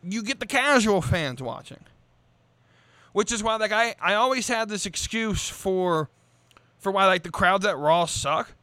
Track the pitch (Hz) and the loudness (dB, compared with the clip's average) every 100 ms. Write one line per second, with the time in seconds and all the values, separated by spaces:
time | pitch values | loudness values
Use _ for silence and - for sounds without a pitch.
0 | 175 214 214 269 226 269 277 277 214 190 | -8 -8 -6 -6 -2 0 4 4 6 2
1 | - 185 147 123 127 - - - - _ | 2 0 0 -6 -8 -10 -14 -20 -20 _
2 | _ _ _ _ _ _ _ _ _ _ | _ _ _ _ _ _ _ _ _ _
3 | _ 196 214 226 220 220 214 214 233 - | _ -2 -2 -2 -2 -2 0 0 0 -2
4 | 170 202 254 262 233 233 220 208 196 - | -2 2 2 0 -2 -2 -2 -4 -6 -6
5 | - 220 220 185 - - 196 185 185 160 | -6 -2 -2 -2 -6 -6 -2 0 2 0
6 | 151 _ _ _ _ - _ _ 196 190 | -2 _ _ _ _ -20 _ _ -2 2
7 | 196 185 175 160 185 190 202 151 147 170 | 4 4 -2 0 2 4 0 0 2 4
8 | 165 - 139 156 233 - | 2 -2 -2 -2 -4 -12